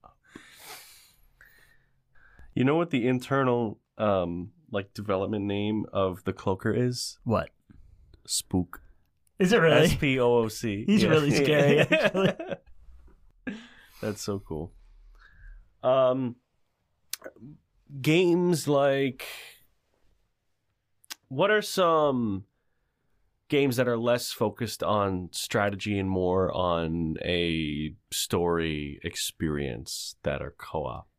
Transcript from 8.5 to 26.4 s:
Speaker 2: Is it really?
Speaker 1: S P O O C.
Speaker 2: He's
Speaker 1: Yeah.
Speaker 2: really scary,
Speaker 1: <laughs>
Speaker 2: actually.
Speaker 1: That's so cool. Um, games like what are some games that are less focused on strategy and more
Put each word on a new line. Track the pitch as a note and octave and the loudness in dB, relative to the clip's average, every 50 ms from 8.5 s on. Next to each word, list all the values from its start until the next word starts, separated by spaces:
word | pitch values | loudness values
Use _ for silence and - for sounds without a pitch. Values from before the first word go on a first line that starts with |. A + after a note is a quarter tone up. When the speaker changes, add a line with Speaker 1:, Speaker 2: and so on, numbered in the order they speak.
| - F#2 F2+ - - - - - - _ _ _ _ _ _ _ _ _ | -2 -2 -2 -2 -8 -20 -20 -20 -20 _ _ _ _ _ _ _ _ _
Speaker 2:
Is | G3 F3 A3 | 2 4 4
it | A3+ | 6
really? | D#3+ E3 D3 B2 D#3 F3 | 6 6 6 6 6 6
Speaker 1:
S | - | 4
P | - - C#3+ C3 C3 | 2 2 0 2 4
O | B2 A#2+ A#2+ | 4 4 4
O | A#2+ A2+ A2 | 4 2 0
C. | - - - A2+ G2+ G2+ A2+ | -4 -4 -4 -4 -4 -2 0
Speaker 2:
He's | - G3+ A3 - | 2 4 4 6
Speaker 1:
Yeah. | - | 6
Speaker 2:
really | D#3+ D#3 D3 C#3+ | 4 4 4 4
scary, | - - C#3+ C#3+ D3+ D3 C#3+ C#3+ C#3+ D3 | 2 4 4 4 4 4 6 6 6 4
Speaker 1:
<laughs> | F3 - | 4 4
Speaker 2:
actually. | - D#4+ C4 G3+ - F#3 F#3+ G3 F#3+ - E4+ F#4+ - - _ - - - - - - - - - - _ _ - _ _ _ - G#3 A3 A#3 - - - - - - - | 2 2 2 2 2 2 0 0 0 -2 -8 -10 -10 -12 _ -20 -20 -20 -20 -20 -20 -20 -20 -20 -20 _ _ -20 _ _ _ -12 -12 -12 -16 -20 -20 -20 -20 -20 -18 -8
Speaker 1:
That's | - A2 G2+ - | -8 -8 -6 -6
so | - - G2+ G2 | -6 -6 -6 -8
cool. | - - E2 D2+ D#2+ F2+ - - - - - - - - - - - - - - - - - - - _ _ _ - | -6 -8 -8 -8 -8 -10 -14 -20 -20 -20 -20 -20 -20 -20 -20 -20 -20 -20 -20 -20 -20 -20 -20 -20 -20 _ _ _ 0
Um, | B2+ C3 C3 C3 B2+ B2+ C3+ C3 B2 A#2+ _ _ _ _ _ _ _ _ _ _ _ _ _ _ _ - - - - _ - A2 C#3 D3+ - _ _ _ _ _ _ C#3+ C#3 | 2 4 4 4 4 2 0 -2 -6 -6 _ _ _ _ _ _ _ _ _ _ _ _ _ _ _ -16 -14 -14 -20 _ -20 -20 -20 -20 -20 _ _ _ _ _ _ -16 -4
games | B2+ D3+ D#3 F3 F#3+ F3 E3+ F3 F3+ F3 F3 D#3 - D3 | 0 2 4 4 4 4 4 4 4 2 2 0 0 0
like | D3 C#3 C#3 C#3+ C#3 C#3 C#3 C3+ B2 - - - - - - - - _ _ _ _ _ _ _ _ _ _ _ _ _ _ _ _ _ _ _ _ _ _ _ _ _ _ _ _ _ _ _ - _ _ _ | 2 4 4 4 2 2 0 -2 -2 -6 -12 -16 -14 -16 -18 -20 -20 _ _ _ _ _ _ _ _ _ _ _ _ _ _ _ _ _ _ _ _ _ _ _ _ _ _ _ _ _ _ _ -20 _ _ _
what | C3+ C3 F3 G3+ | -4 -2 0 2
are | G#3+ G#3+ | 2 0
some | G#3 - - - F#3 E3+ E3 D#3+ D3+ D3 C3+ B2 A#2 G#2+ G2 F#2+ G2+ _ _ _ _ _ _ _ _ _ _ _ _ _ _ _ _ _ _ _ _ _ | 0 -2 -2 0 2 4 4 4 2 2 2 0 -2 -2 -4 -6 -8 _ _ _ _ _ _ _ _ _ _ _ _ _ _ _ _ _ _ _ _ _
games | - C#3+ C#3 C#3 B2 A#2+ | 0 2 2 2 2 0
that | B2+ A#2+ | 0 0
are | A#2+ A#2 | 0 0
less | A#2 A#2+ A#2+ B2 - - | 2 2 0 0 0 -6
focused | - - A#2 G#2+ G2+ - A#2 G#2 - - - | -4 -2 -2 -2 -2 -4 -8 -8 -6 -6 -2
on | E2 G#2 G#2+ G2+ G2 F#2+ F2+ F2+ F2 | 0 2 2 2 0 -2 -4 -6 -8
strategy | - - - - - A#2 G2+ G#2 G2+ F#2+ - G#2+ G#2 G2 | -8 -10 -8 -4 -2 0 0 0 -2 -4 -4 -4 -2 -2
and | F#2+ F#2+ | 0 0
more | F#2+ F#2 F#2 F2+ F2+ F#2+ | 0 0 0 2 2 2